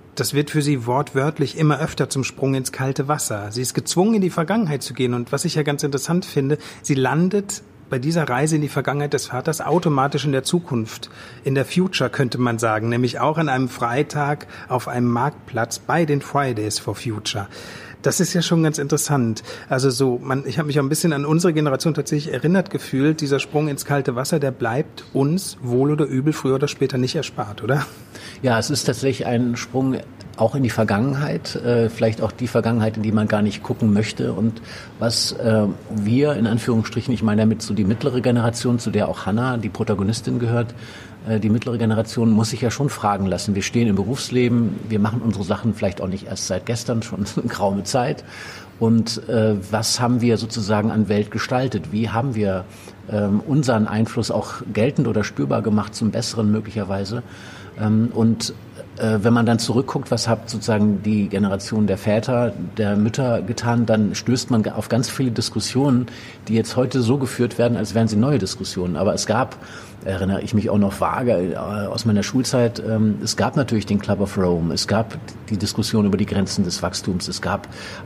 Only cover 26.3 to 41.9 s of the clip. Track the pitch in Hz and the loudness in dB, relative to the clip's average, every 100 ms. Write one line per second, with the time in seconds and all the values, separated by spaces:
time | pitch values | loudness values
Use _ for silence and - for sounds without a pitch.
26.3 | 151 131 131 143 - 135 127 127 156 - | 0 2 2 0 0 0 0 0 -2 -4
27.3 | - 104 104 107 143 - - - - - | -6 -8 -4 0 0 -2 -10 -18 -18 -16
28.3 | - 127 113 117 143 - 117 135 127 104 | -4 2 2 2 -2 0 0 0 0 0
29.3 | 120 123 120 - 131 131 123 - - - | 0 0 -2 -4 -2 0 -2 -6 -18 -10
30.3 | - 120 139 123 - 107 101 135 139 147 | 0 0 2 0 2 2 2 2 0 -2
31.3 | - - - 120 120 113 - 113 107 107 | -4 -6 -4 0 2 2 2 0 2 -4
32.3 | - 123 120 113 117 110 110 107 107 107 | -2 -2 0 2 2 2 0 0 2 2
33.3 | 107 104 - - - 110 101 110 - 123 | 2 2 -2 -6 0 4 4 2 -2 -2
34.3 | 117 113 - - - - - 120 - - | 0 -2 -2 -12 -16 -14 -4 -2 0 -2
35.3 | - 113 110 104 82 - 107 104 123 147 | -2 2 4 2 -2 -6 -2 2 4 4
36.3 | 131 110 113 - 113 107 113 120 113 110 | 2 2 2 2 0 0 -2 -2 0 2
37.3 | 104 110 107 - 104 98 110 143 123 123 | 4 4 2 -2 0 2 2 0 0 2
38.3 | 120 117 117 131 120 113 104 92 - 95 | 2 2 0 0 0 0 0 0 -2 -2
39.3 | 107 131 120 101 95 107 101 98 113 - | 0 0 -2 -4 -4 -2 0 0 -2 -2
40.3 | 127 117 120 117 - - - - - - | -2 0 0 -2 -6 -16 -16 -18 -10 -2
41.3 | 110 104 117 123 117 113 | 0 2 2 0 0 2